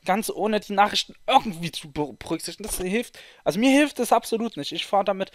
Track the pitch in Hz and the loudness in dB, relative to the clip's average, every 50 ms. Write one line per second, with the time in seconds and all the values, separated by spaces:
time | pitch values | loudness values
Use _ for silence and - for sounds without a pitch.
0 | - - 185 220 - - - 160 185 214 214 208 - - 202 196 202 208 - - | -2 -2 0 0 0 -4 -4 -2 -2 0 0 -2 -2 0 2 4 4 4 2 -2
1 | - - - - - - 254 269 - 226 165 160 170 156 - - - 151 135 151 | -4 -6 -10 -10 0 4 4 4 4 2 -6 -6 -6 -8 -8 -10 -14 -8 -4 -4
2 | 147 135 107 - - - 165 160 - 175 165 - 202 - - - 180 180 196 233 | -4 -4 -6 -10 -8 -6 -6 -6 -6 -10 -12 -10 -8 -8 -6 -4 -2 -2 -2 -2
3 | 247 - - - - - - _ - 143 147 208 247 269 262 285 302 277 - - | -2 -4 -12 -20 -20 -20 -14 _ -4 -2 0 2 4 6 6 6 4 4 0 -2
4 | 240 - 240 226 - - 226 208 233 - - 151 - - 156 170 - - 208 196 | 0 2 2 2 2 0 -2 -2 -2 -4 -6 -8 -10 -8 -8 -8 -4 0 0 0
5 | 202 208 190 190 190 - | 2 2 -2 -2 -4 -8